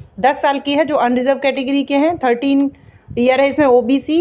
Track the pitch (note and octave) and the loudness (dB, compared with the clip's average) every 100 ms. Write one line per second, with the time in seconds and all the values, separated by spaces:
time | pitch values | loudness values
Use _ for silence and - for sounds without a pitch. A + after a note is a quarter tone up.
0 | - - B3 C#4 D4 C#4 C#4+ C#4+ D4+ D4 | -20 -2 0 0 -2 -2 -2 -2 0 0
1 | A#3+ B3 B3+ C4 C4+ C4+ C4 C#4 C#4 C#4 | 0 0 0 0 -2 -2 -2 -2 -2 0
2 | D#4 F4 B3+ A#3+ C#4 C#4 C#4 - - - | 0 0 -2 -2 0 0 0 -4 -18 -20
3 | - - B3 C4 C#4 C#4 C#4+ B3 A#3 C4+ | -10 -2 0 2 2 2 4 4 2 0
4 | B3+ D#4 | 0 0